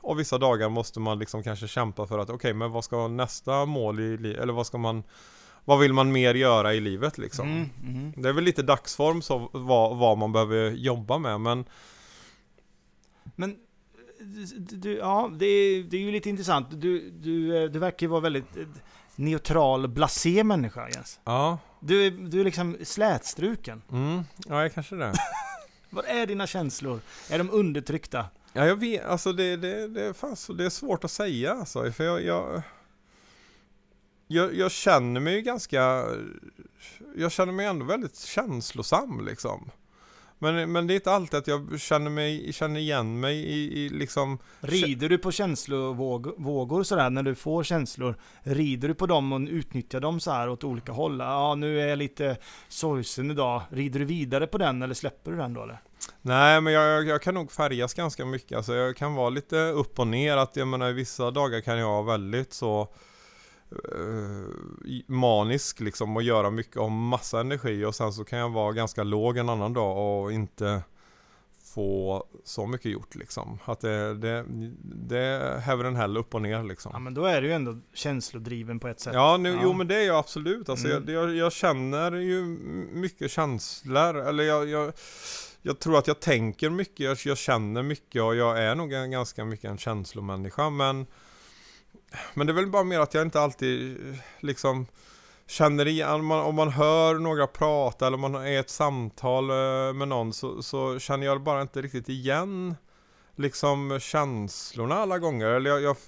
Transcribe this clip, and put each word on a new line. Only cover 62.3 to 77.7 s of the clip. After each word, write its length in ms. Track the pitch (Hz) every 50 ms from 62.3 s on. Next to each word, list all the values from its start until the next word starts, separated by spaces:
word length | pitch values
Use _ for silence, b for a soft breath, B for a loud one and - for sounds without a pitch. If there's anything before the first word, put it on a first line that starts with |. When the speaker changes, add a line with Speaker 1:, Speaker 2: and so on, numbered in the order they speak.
| 107 123 131 - -
Speaker 1:
så, 360 | - - 113 107 104 104 b b b b b b b b b b b b b b b b -
eh, 1200 | - - - - - - 85 104 113 110 104 101 104 98 95 98 50 50 50 50 50 50 - -
i-, 140 | 127 127 -
manisk, 760 | - 131 127 127 123 113 104 104 110 123 139 - - - -
liksom, 360 | 117 104 - - 110 104 107
och 60 | 113 117
göra 280 | 120 117 110 101 101
mycket 260 | 107 113 113 - -
och 140 | 110 110 110
massa 500 | 110 110 117 120 123 120 - - - 113
energi. 440 | 117 131 143 139 - 123 107 101 104
Och 100 | 107 107
sen 180 | - 117 110 104
så 120 | 107 107
kan 140 | - - 120
jag 120 | 120 120
vara 220 | 113 113 107 104 107
ganska 300 | 113 113 107 - - 104
låg 340 | 104 104 107 110 120 120 123
en 100 | 120 120
annan 240 | 117 110 101 110 120
dag 500 | 123 110 98 95 98 104 104 101 101 98
och 80 | 101 110
inte 500 | 110 107 95 - - 107 101 104 98 87 - b b b b b b b b b b b b _ _ _ - -
få 520 | 110 104 98 98 98 95 95 95 95 - - - - -
så 220 | - - - 104
mycket 260 | 107 123 123 - 113 101
gjort, 220 | 104 107 - -
liksom. 440 | - - - - - - - 110 101 -
Att 160 | - 117 -
det, 340 | - 113 107 107 104 107 107
det, 300 | 107 110 113 113 117 120 - 120 113 113 113 120 - -
det 360 | - 113 110 117 120 120 123
är 400 | 127 131 135 135 131 131 127 127
heaven 280 | 113 139 135 123 123
and 100 | 127 127
hell, 200 | 120 110 98 104
upp 180 | 117 113 - -
och 80 | 113 104
ner, 200 | 101 110 113 113
liksom. 260 | 101 92 - - - -
Speaker 2:
Ja, 40 | 127
men 160 | 127 131 127
då 100 | 139 170
är 180 | 190 175 143 131
du 60 | 147
ju 60 | 170
ändå 240 | 160 139 120